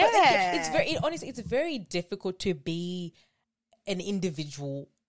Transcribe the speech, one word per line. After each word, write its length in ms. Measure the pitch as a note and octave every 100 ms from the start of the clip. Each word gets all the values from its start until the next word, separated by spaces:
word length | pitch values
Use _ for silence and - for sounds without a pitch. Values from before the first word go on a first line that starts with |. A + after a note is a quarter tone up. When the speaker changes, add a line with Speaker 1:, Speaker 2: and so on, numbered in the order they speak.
| G#4+
Speaker 1:
gets, 440 | A4 D4+ A3 F#3 E3
it's 100 | D#3+
Speaker 2:
yeah. 20 |
Speaker 1:
very, 180 | - -
it, 120 | -
honestly, 240 | D4 E4 -
it's 120 | B3
very 360 | G3+ A#3+ E4 C4+
difficult 600 | E3+ F3 E3+ G3 F#3+ F#3
to 140 | G3+ D#3+
be 580 | E3+ E3 F3 F3+ E3+ _ _ _ _ _ _ _ -
an 140 | F#3
individual 880 | F#3 G3 F3+ D3 D3 C#3 C#3+ C#3 C#3 _